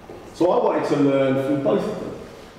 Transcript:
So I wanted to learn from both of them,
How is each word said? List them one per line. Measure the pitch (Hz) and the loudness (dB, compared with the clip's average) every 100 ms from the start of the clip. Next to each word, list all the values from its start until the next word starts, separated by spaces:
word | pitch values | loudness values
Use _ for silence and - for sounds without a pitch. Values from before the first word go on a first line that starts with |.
| - - - | -18 -18 -18
So | - 170 | 0 2
I | - | 4
wanted | - - - | 2 0 0
to | 143 | 2
learn | 139 135 135 135 | 4 4 2 2
from | 135 147 | 0 0
both | 139 202 | 2 0
of | - - | -2 -6
them, | - - - - - | -8 -12 -14 -18 -20